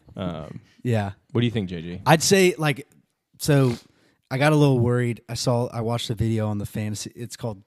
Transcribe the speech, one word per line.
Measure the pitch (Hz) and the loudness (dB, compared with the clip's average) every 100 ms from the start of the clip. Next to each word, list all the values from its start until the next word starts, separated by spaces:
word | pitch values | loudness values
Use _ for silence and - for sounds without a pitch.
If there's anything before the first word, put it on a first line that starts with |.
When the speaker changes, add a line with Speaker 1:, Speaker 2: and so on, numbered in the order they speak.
| - - | -6 -10
Speaker 1:
Um, | 90 80 78 - - _ | -8 -8 -12 -16 -20 _
Speaker 2:
Yeah. | 123 110 101 - _ | -2 -2 -2 -8 _
Speaker 1:
what | 123 | -2
do | 120 | 0
you | |
think, | 110 92 | -2 -4
J | 87 | -8
G? | 85 90 | -10 -2
Speaker 2:
I'd | 104 160 | 4 4
say, | - 190 180 165 | 4 4 4 2
like, | 151 143 - _ _ _ _ - | -2 -2 -8 _ _ _ _ -6
so | - 143 131 117 - _ _ _ - | 2 4 4 0 -8 _ _ _ -8
I | 131 | 0
got | 147 | 2
a | 151 | 4
little | 143 127 | 4 4
worried. | 120 123 120 113 - | 2 2 0 -4 -8
I | |
saw, | 117 - 120 123 | -6 0 0 -2
I | 117 | -4
watched | 113 117 - | -4 -4 -4
a | 113 | -2
video | 113 110 107 | -2 0 -2
on | 104 | -4
the | 101 | -6
fantasy. | - 107 104 110 | -6 -6 -6 -10
It's | - 117 - | -14 -16 -10
called | 120 98 | -10 -10